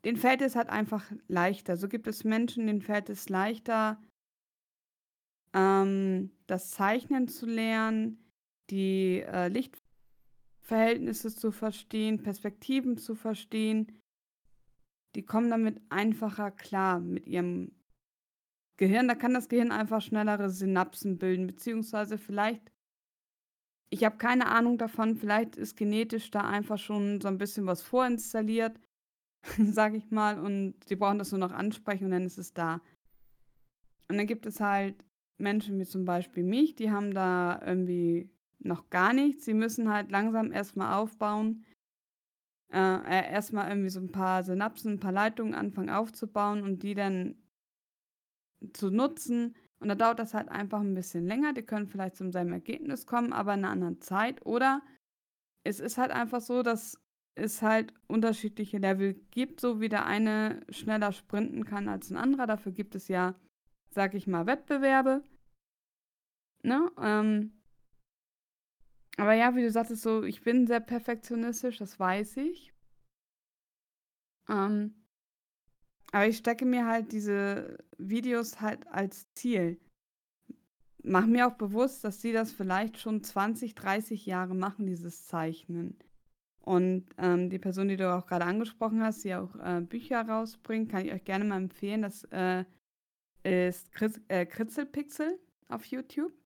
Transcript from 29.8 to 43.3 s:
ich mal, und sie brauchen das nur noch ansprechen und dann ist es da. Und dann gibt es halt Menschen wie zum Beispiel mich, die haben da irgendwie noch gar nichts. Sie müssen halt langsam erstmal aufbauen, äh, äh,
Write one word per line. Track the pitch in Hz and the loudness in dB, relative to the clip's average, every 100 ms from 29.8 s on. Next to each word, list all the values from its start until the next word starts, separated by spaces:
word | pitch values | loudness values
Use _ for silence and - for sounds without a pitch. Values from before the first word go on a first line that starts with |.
| 214 | 4
ich | 220 214 | 2 -2
mal, | 214 214 202 | 2 2 0
und | 190 196 190 - - | -2 0 -2 -6 -8
sie | 196 | 0
brauchen | 202 208 | 2 2
das | 196 | 0
nur | 196 | -2
noch | 180 | -2
ansprechen | - 202 214 - 190 190 | -2 -4 -4 -4 -2 0
und | |
dann | 180 | 0
ist | 185 - | -2 -6
es | 175 | -10
da. | - 165 165 _ _ _ - - _ _ _ _ _ _ _ - | -4 -2 -4 _ _ _ -20 -20 _ _ _ _ _ _ _ -4
Und | 202 | -2
dann | 208 | 0
gibt | 220 214 | -4 -6
es | 208 | -2
halt | 208 196 196 196 - _ _ - | 0 2 0 -6 -20 _ _ -4
Menschen | 202 214 208 196 | 0 0 0 -4
wie | 185 | -4
zum | 190 | -4
Beispiel | 180 175 175 - | 0 -2 -2 -2
mich, | 180 233 311 | 2 4 4
die | - 220 | 2 0
haben | 208 202 | 0 0
da | 196 185 180 175 - | 0 2 2 0 -2
irgendwie | - 185 180 175 170 170 180 _ _ _ | -2 0 0 2 2 2 -2 _ _ _
noch | - 170 - | -4 -4 -2
gar | 180 190 | 2 4
nichts. | 254 285 277 | 6 4 2
Sie | - | 0
müssen | 220 226 226 220 | 2 2 0 0
halt | 208 202 | 0 0
langsam | 196 214 220 220 | 0 2 0 0
erstmal | - 202 - 113 | -2 -4 -4 0
aufbauen, | 196 220 220 214 214 220 220 - _ _ _ _ _ _ _ _ _ _ | 0 -2 -2 -2 0 0 -2 -10 _ _ _ _ _ _ _ _ _ _
äh, | 185 | 2
äh, | 190 185 - 185 - | 4 2 2 0 2